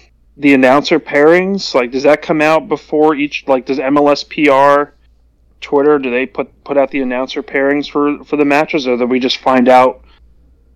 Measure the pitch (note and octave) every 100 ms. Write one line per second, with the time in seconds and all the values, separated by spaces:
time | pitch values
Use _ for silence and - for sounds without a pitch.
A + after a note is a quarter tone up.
0 | _ _ _ - C#3+ C#3 B2+ C#3 C#3+ D#3+
1 | - C#3+ D3+ F3 F#3 G3 - C#3 B2 C3
2 | C#3+ D3+ - D#3+ D3+ D#3+ - D3+ - D#3
3 | D3+ C#3+ D3 - - C3 B2 C3+ C3+ D3
4 | D3 C#3+ - - D3 C3+ C#3+ C#3+ C#3+ _
5 | _ _ _ _ _ _ - C#3+ C#3+ D3+
6 | C3 A#2+ B2+ - C3 _ - C#3+ C3+ C#3+
7 | B2+ B2 C3 - C3+ C#3 C3+ C#3+ C#3 D3
8 | D3 D3 - D3 D3 C#3+ D#3 D#3+ C3 B2
9 | B2 B2+ B2+ - - C3 B2+ B2+ B2+ -
10 | _ _ _ _ _ _ _